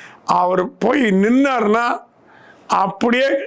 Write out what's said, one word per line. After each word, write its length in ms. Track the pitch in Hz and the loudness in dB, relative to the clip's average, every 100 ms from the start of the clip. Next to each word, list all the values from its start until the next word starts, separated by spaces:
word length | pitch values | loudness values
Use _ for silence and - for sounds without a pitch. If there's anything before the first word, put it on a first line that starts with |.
| - - | -20 -12
அவர் 540 | - 180 180 180 180 - | -2 0 0 0 -2 -2
போய் 240 | 208 294 | -2 2
நின்னார்னா 960 | 233 190 208 254 277 254 208 220 240 349 - _ _ - - - - | 2 2 2 2 2 0 0 0 0 -4 -10 _ _ -20 -20 -20 -4
அப்படியே 600 | 185 190 - 240 240 269 554 | -2 -2 -2 -2 0 0 -2